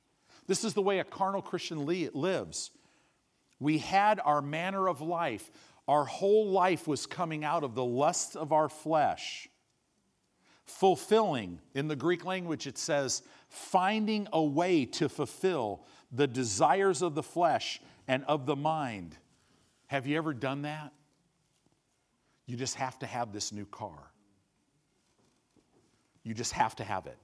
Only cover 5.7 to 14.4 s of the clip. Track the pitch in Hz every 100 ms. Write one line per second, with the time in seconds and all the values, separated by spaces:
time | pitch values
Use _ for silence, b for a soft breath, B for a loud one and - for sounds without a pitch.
5.7 | B - 147 131 - 196 214 208 190 185
6.7 | 165 156 135 - - 170 156 151 165 139
7.7 | 113 123 120 151 175 - - 151 156 156
8.7 | - 156 156 123 80 - - - _ _
9.7 | _ _ _ _ _ _ _ b b -
10.7 | - 190 175 - 220 208 131 92 85 -
11.7 | 135 151 143 165 180 180 185 175 151 139
12.7 | - - 147 131 - B B B - -
13.7 | 185 185 220 214 214 190 160